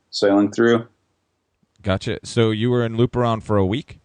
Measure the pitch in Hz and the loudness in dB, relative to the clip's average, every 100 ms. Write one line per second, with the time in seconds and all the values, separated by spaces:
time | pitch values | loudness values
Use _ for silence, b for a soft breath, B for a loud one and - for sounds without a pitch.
0 | _ - 104 101 101 104 117 117 117 _ | _ -2 2 2 2 2 2 2 -2 _
1 | _ _ _ _ _ _ _ _ 92 95 | _ _ _ _ _ _ _ _ -4 -4
2 | - 101 - - 113 107 120 123 117 113 | -4 -8 -4 0 0 0 0 0 -2 0
3 | 120 120 120 110 - 104 92 113 - - | 0 0 -2 -2 -2 0 0 -2 -8 -18